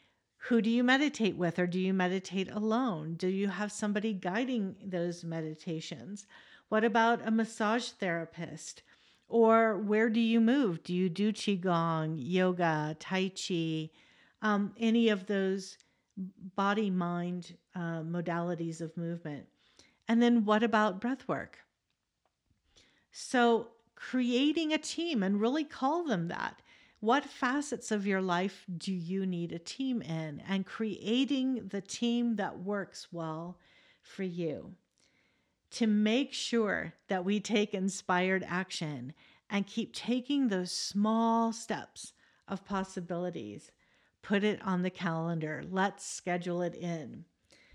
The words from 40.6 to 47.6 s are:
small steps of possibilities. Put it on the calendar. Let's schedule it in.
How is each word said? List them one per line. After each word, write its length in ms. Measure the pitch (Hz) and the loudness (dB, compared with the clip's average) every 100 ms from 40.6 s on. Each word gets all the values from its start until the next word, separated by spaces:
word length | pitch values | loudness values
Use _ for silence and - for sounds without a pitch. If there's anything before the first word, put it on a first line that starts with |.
| 180 | -2
small 800 | - - 202 214 226 226 226 226 | -4 -4 0 2 2 2 2 2
steps 640 | 220 - 165 - - - - _ _ - | -2 -6 -6 -8 -14 -18 -20 _ _ -8
of 160 | 190 | -8
possibilities. 1080 | - 196 190 - 175 175 180 170 104 104 - _ _ _ _ _ | -4 -4 -4 -6 -6 -4 -4 -6 -8 -12 -16 _ _ _ _ _
Put 220 | - 202 214 | 0 2 2
it 160 | 202 | 0
on 200 | 202 180 | -2 0
the 60 | 180 | 0
calendar. 760 | 180 180 165 165 165 156 147 147 | -2 -4 -2 -2 -2 -4 -6 -4
Let's 360 | 190 196 196 - | 0 0 -2 -12
schedule 560 | - 185 175 175 175 | -8 -4 -2 -2 -2
it 140 | 175 175 | -2 -4
in. 500 | 175 165 120 120 - _ _ - | -6 -6 -8 -14 -18 _ _ -20